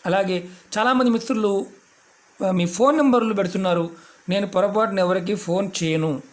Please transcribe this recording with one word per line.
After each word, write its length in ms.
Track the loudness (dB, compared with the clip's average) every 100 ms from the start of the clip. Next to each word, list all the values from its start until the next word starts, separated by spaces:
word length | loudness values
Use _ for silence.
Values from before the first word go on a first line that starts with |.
| 0
అలాగే 420 | -2 0 -4 -8 -20 -10 -2
చాలామంది 320 | 0 2 2
మిత్రులు, 560 | 0 -2 -2 0 -2 -4 -14 _ _ _ _ _ _ -2
ఆ, 40 |
మీ 160 | 0 -2
ఫోన్ 300 | 2 2 4
నెంబర్లు 380 | 4 4 2
పెడుతున్నారు. 560 | 0 -2 -2 0 0 -2 -8 -20 -16 -4
నేను 180 | -4 0
పొరపాటున 520 | 0 0 2 0 0
ఎవరికి 360 | 0 0 -2
ఫోన్ 360 | -4 -2 -2 -2 -4
చేయను. 380 | -2 0 -2 -4 -10